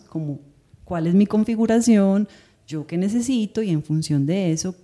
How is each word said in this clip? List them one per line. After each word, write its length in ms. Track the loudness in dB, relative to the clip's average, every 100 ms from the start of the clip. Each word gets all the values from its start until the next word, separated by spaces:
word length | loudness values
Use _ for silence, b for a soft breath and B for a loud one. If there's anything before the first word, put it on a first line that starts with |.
| -12
como 300 | -8 -8 -10 -14 _ _ -20
cuál 240 | -10 -4 0
es 60 | 2
mi 100 | 2
configuración, 1000 | 2 0 0 2 2 4 4 4 2 -2 b b b -12
yo 180 | -10 -6
qué 120 | -4
necesito, 640 | -2 -2 -2 -2 -2 -4
y 60 | -2
en 100 | -2
función 420 | -2 -2 0 0 0
de 240 | 0 0
eso, 220 | -2 -4 -10